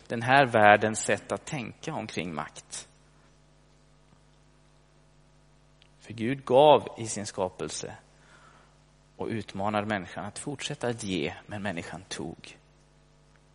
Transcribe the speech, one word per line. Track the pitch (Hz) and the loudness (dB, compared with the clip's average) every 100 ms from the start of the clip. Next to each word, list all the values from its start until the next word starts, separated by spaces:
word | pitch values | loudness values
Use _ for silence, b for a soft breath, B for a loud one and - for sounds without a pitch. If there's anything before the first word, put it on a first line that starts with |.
| - | -10
den | 120 | -4
här | 123 139 131 | 4 4 6
världens | 117 104 104 110 110 | 8 10 8 6 -2
sätt | - 101 - | -2 -2 -2
att | 101 - | -8 -6
tänka | 151 107 - - | -10 -10 -12 -10
omkring | 139 110 - 87 | -8 -8 -8 -8
makt. | 76 76 - - - - _ _ - - - _ _ _ _ - - - - _ _ - _ _ _ _ _ _ - - _ _ _ _ _ - - | -8 -10 -14 -18 -18 -18 _ _ -20 -20 -20 _ _ _ _ -20 -20 -20 -20 _ _ -20 _ _ _ _ _ _ -20 -20 _ _ _ _ _ -20 -20
För | - | -16
Gud | 110 113 139 - | -8 -6 -4 4
gav | 127 151 127 95 - | 8 10 8 4 -8
i | 113 | -10
sin | 104 104 | -8 -8
skapelse | - 92 - 78 - - - - B B B B B B B _ _ _ - | -6 -6 -4 -8 -8 -12 -14 -20 B B B B B B B _ _ _ -12
och | - | -8
utmanade | 110 - 98 101 107 107 | -8 -8 -6 -2 -2 -2
människan | 104 90 - 98 | -4 -6 -10 -12
att | - | -12
fortsätta | - 139 - 147 120 | -12 -10 -10 -6 -6
att | 113 | -6
ge, | 101 92 71 - - | -4 -4 -4 -8 -12
men | 104 | -10
människan | 101 85 - 82 - | -8 -8 -10 -14 -12
tog. | - 78 - - - - _ _ - _ _ - - - | -12 -10 -14 -20 -20 -20 _ _ -20 _ _ -20 -20 -20